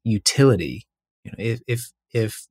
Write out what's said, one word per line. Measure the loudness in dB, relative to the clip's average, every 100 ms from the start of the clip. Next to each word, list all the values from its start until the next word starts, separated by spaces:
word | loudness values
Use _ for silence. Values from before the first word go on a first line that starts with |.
utility. | -2 -2 0 4 6 4 0 -8 -14 _ _ _
You | -18
know, | -6
if, | -4 -4 -4
if, | -6 -6 _ _
if | -2 -2 -4 -16